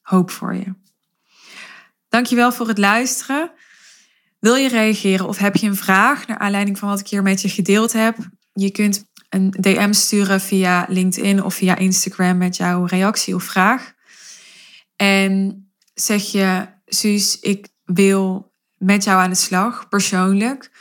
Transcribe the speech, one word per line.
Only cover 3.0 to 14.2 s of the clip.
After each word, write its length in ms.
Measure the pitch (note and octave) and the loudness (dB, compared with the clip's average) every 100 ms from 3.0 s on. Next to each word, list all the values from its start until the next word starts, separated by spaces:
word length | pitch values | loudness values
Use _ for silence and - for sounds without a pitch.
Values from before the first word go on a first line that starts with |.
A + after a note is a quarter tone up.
| B3+ - - C#4 E4+ - _ - - - _ _ _ _ | 0 -4 -6 -4 -6 -10 _ -20 -20 -20 _ _ _ _
Wil 160 | G#3 | 2
je 140 | B3+ C4+ | 2 2
reageren 600 | A#3+ G#3+ G#3 G3 F#3+ F#3 | 2 2 0 0 0 -2
of 100 | G3+ | -2
heb 180 | G3+ G3 | 0 0
je 100 | G#3+ | 0
een 100 | G3 | -2
vraag 500 | - F#3+ A3 C#4 - | 2 4 4 0 -4
naar 120 | A3+ | -6
aanleiding 400 | G3+ G3+ G3+ G3 | -2 -2 -2 -2
van 100 | G3+ | -4
wat 120 | G3+ | -4
ik 80 | G3 | -4
hier 140 | G3+ | -2
met 180 | G3 F#3+ | 0 0
je 80 | G3 | -2
gedeeld 440 | - F#3 G3+ A3+ | -2 2 2 2
heb? 240 | A3+ A3 A3+ - - _ | 2 0 -2 -8 -18 _
Je 180 | - G3 | -4 -4
kunt 340 | G3 G#3 G3 - _ _ | 0 0 -2 -6 _ _
een 220 | F#3+ F#3+ | 0 0
D 140 | F#3+ | 2
M 280 | F#3+ G3 G3+ | 2 2 2
sturen 480 | G#3 - G#3 G3 G3 | 2 2 0 2 0
via 460 | F#3+ F#3+ F#3 F3+ F3 | 0 0 2 0 0
LinkedIn 540 | F#3 F#3 F3+ G3 G3 | 0 0 0 0 0
of 120 | F#3+ | 0
via 220 | - F#3 F3+ | -2 0 2
Instagram 640 | F#3+ F#3 - - F3+ F3+ | 0 0 -2 -2 0 2
met 180 | F3+ F3+ | 0 -2
jouw 280 | F3 F3+ | -2 -2
reactie 500 | F3 F#3 G3 A3 - | 0 0 0 -2 -4
of 100 | F#3 | -6
vraag. 480 | F3+ - F#3+ B3+ - _ _ - | -4 0 2 0 -4 _ _ -20